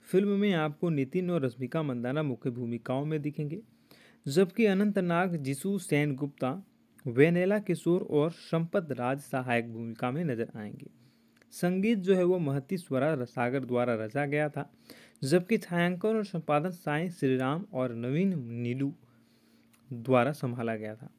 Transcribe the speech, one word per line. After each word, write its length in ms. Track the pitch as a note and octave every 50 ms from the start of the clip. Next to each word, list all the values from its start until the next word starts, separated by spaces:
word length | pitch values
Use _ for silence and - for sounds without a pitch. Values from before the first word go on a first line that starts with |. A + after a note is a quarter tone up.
| _
फिल्म 260 | - - F#3 G3+ G3+
में 240 | G3+ G3 G3+ G#3 F#3+
आपको 380 | E3 D#3 D#3 D3 - - F3
नितिन 400 | D#3+ C#3+ C3+ C3 - F3+ F#3 F3
और 140 | F3 E3+ C3+
रश्मिका 380 | B2+ A2+ B2+ C3 A#2+ - D#3+ D#3
मंदाना 400 | C#3+ B2+ B2 A#2 B2 C3+ D3+ D#3
मुख्य 280 | C#3+ B2 A2+ - C3+
भूमिकाओं 540 | A#2+ A#2+ B2+ A#2 A#2+ A#2 - - B2+ C3 C#3+
में 180 | D3+ D#3 D#3 C#3+
दिखेंगे, 380 | D3 D3 - D3+ C#3+ D3+ G3+ A3+ _ _ _ _ _ - - - - - _ _ -
जबकि 380 | C3+ E3+ G3 F3+ - - A#3
अनंतनाग 680 | G#3 F#3+ F#3+ G#3 G#3+ G3 G3+ F#3 F3 E3+ E3+ F3+ F#3+ E3+
जिसु 420 | D#3+ C#3 C3 C#3 C3+ - G3 G3+ G3
सेनगुप्ता, 880 | - - D3+ C#3+ D3 D3 C#3 B2+ D3 C#3+ - - C#3 B2+ C3 F#3+ G3 _ _ _ _ _ _ - -
वेनेला 520 | C3+ A#2 A#2+ C#3+ E3 E3+ F3 F3+ F#3 G3+ G#3+
किशोर 440 | G#3 - F3 D3 - E3+ E3+ F#3 -
और 280 | - - D3 D3 E3
संपत 640 | E3+ - - - - E3 E3 E3+ - G3+ F3 D3 C3
राज 280 | A#2+ A#2+ B2 C3+ C#3+
सहायक 520 | C#3+ - - C3 B2+ B2+ A#2+ A#2 A2+ A#2+ A2+
भूमिका 380 | A2+ A#2 A#2 A2+ - B2+ B2
में 140 | B2+ D#3 F3+
नजर 260 | D#3 B2 A2 A#2 - -
आएंगे। 340 | A#2+ G#2+ G#2 - - - - _ _ _ - _ _ _ _ _ _ _ _
संगीत 480 | - - - F3 F#3 F#3+ F#3+ A3 A#3 G3+
जो 160 | F3+ F3+ G3
है 100 | F#3 F3+
वो 140 | F3 F#3 F3+
महती 380 | E3 C#3 C3+ C#3+ C3 - F#3+
स्वरा 480 | F#3 F3 - C3 C3 C3 D3+ D#3+ C3+ B2
सागर 400 | A#2+ - - A#2+ B2 B2+ C#3 B2+
द्वारा 300 | A#2+ B2 A#2+ A#2+ A#2+ A#2+
रचा 320 | G#2+ A2 A2 - C#3 D3
गया 220 | C#3 C#3+ D3 D3+ D3+
था, 280 | C#3+ C#3+ C#3+ - _ _ _ - - - - - _ - -
जबकि 340 | C3 D3+ F3+ F3+ - A3+ G#3+
छायांकन 500 | - - F3 F3 F3 F3 F3+ F3 F3+ G#3+
और 160 | A3 A3 G#3
संपादन 460 | G3+ - E3+ - - D3 D3 D3+ F#3
साईं 400 | F3 F3 - D#3+ D3 D3+ E3+ F3+
श्रीराम 560 | F3 - - C3+ C3 B2+ C3 C3 D3 E3+ G#3 - -
और 220 | B2+ B2+ B2+ A#2+
नवीन 440 | A2+ A#2 B2+ C3+ D#3 F#3+ G3 F#3 D#3
नीलू 560 | B2 A#2 A#2 A#2 A#2+ A#2+ B2 C3 C#3 C#3 C#3 - - _ _ _ _ _ _ _ _ _ _ _ _ _ _ _ _ - B2
द्वारा 400 | A#2 A2+ B2 C3 B2 A#2+ C3+ D#3
संभाला 440 | - - B2+ A#2+ B2 A#2 A#2 A2+
गया 180 | G#2+ G#2+ G#2+ G#2+
था। 160 | A2 - - _